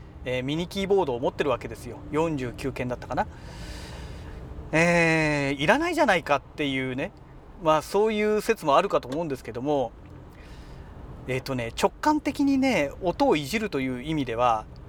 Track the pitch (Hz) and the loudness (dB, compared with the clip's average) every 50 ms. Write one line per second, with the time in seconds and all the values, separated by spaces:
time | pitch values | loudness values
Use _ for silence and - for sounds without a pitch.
0 | - - - - - 131 127 127 127 135 147 160 180 175 - 196 196 185 202 196 | -18 -18 -16 -10 -4 -2 -2 -2 -2 -2 -2 -2 -2 -4 -4 -4 0 2 4 4
1 | 180 139 123 120 131 170 - - 165 143 120 113 - 117 113 - - 123 107 98 | 4 2 0 0 -2 -2 -2 0 0 0 0 0 -2 -6 -10 -10 -10 -12 -12 -12
2 | 95 - - 151 165 170 156 139 127 120 110 - - 135 123 - 131 123 123 - | -10 -4 0 0 2 2 0 -2 -2 -4 -4 -4 -4 -4 -4 -4 -4 -4 -4 -6
3 | - - 123 160 214 - - - - - - - - - - - - - - - | -6 -4 -2 -2 -2 -2 -6 -10 -14 -14 -12 -12 -12 -10 -10 -10 -12 -12 -12 -12
4 | - - - - - - - - - - - - - - - 156 165 175 170 170 | -12 -12 -12 -12 -12 -12 -12 -12 -12 -12 -12 -12 -8 0 2 4 6 6 6 6
5 | 165 165 160 160 156 151 151 147 139 139 143 135 143 160 220 277 330 349 339 302 | 6 4 4 4 4 2 2 2 0 0 0 2 4 4 4 4 4 2 2 4
6 | 311 240 190 175 139 - 143 135 - - - - 151 139 135 131 131 131 131 131 | 4 4 4 2 2 2 0 0 0 -4 -6 -4 -2 0 0 0 -2 -2 -2 -4
7 | 151 202 - - - - - - - - - - 185 156 156 151 143 - - 196 | -6 -6 -8 -14 -20 -20 -20 -20 -20 -20 -16 -2 2 4 4 4 2 2 2 2
8 | 214 220 220 208 214 214 214 214 202 - 226 - - 147 139 160 175 196 - 117 | 2 4 2 2 2 2 2 2 2 0 0 0 2 4 6 6 6 4 2 0
9 | - 120 131 151 175 160 135 120 - - 110 120 127 147 151 143 127 110 - - | 0 -2 -4 -4 -4 -4 -4 -6 -6 -8 -8 -4 -2 0 0 0 0 -2 -4 -10
10 | - - - - - - - - - - - - - - - - - - - - | -16 -18 -18 -18 -18 -18 -18 -18 -18 -18 -16 -16 -16 -16 -16 -16 -16 -16 -16 -16
11 | - - - - - - 127 131 127 - 135 127 117 113 - - - 190 - - | -16 -16 -14 -12 -6 -4 -4 -4 -2 -4 -4 -4 -4 -4 0 2 2 0 0 2
12 | - - 202 202 - 302 - - 285 277 277 262 262 269 233 175 147 139 - - | 2 2 2 2 0 -2 -2 0 2 2 4 4 4 4 4 2 2 0 -2 -2
13 | - 240 262 - 277 277 208 151 147 131 165 226 220 202 - 139 131 131 127 123 | -2 -2 0 2 4 4 4 4 2 0 -2 -2 -2 -2 -2 -2 -2 -2 -2 -4
14 | 127 156 160 156 135 117 113 113 123 123 117 107 107 - - - - | -4 -2 -2 0 0 0 0 2 4 4 4 2 0 -6 -12 -16 -16